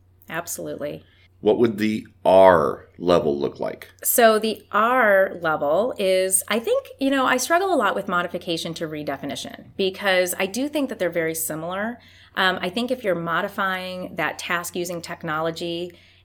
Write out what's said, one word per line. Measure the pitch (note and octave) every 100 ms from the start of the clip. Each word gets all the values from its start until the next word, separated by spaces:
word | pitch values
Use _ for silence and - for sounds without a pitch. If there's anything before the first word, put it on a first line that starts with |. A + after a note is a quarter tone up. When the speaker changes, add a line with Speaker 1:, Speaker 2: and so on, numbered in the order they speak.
| _ _ -
Speaker 1:
Absolutely. | D#3+ E3+ - D#3 D3 D3 - - _ _ _
Speaker 2:
What | G#2 A2
would | A#2 G2+
the | G#2+ G#2+ - _ -
R | F#2+ F#2+ E2+ C#2+ G1+ - -
level | F2 E2+ D2+ C#2+
look | C2 -
like? | G#1 - - -
Speaker 1:
So | - - A3+ G#3+
the | A3 G#3 -
R | G3+ A3+ B3+ G#3+ G3 G3 F3+
level | E3 D3+ C#3+ E3 B3 -
is, | F#3+ F#3 F#3+ F#3+ -
I | G#3+
think, | A#3 C5 - -
you | C4+
know, | C4+ B3+
I | B3+
struggle | - E4+ G4
a | D#4
lot | G3+ G3+
with | G3
modification | F3 F3 F3 - E3 F3 D#3+
to | D#3+
redefinition | D3+ D3 C#3 C#3+ B2 - - - -
because | F#3+ F#3+ G3+ F#3 F3+ F3+
I | F#3+
do | G#3+ C#4+
think | D4+ C4
that | -
they're | F3+
very | E3+ D#3+ D#3+
similar. | - D#3 E3 F#3+ A3 A#3+ - - - -
Um, | F#3 F#3
I | F#3
think | A#3 B3
if | B3
you're | G#3 E3+
modifying | E3+ E3 F#3+ G3 F#3+ F#3 F#3 F#3 F3+ -
that | D3+ -
task | - F3 F3 F#3
using | F3 E3+
technology | E3+ E3+ E3 D#3 E3 E3 E3+ E3+ F3 - - _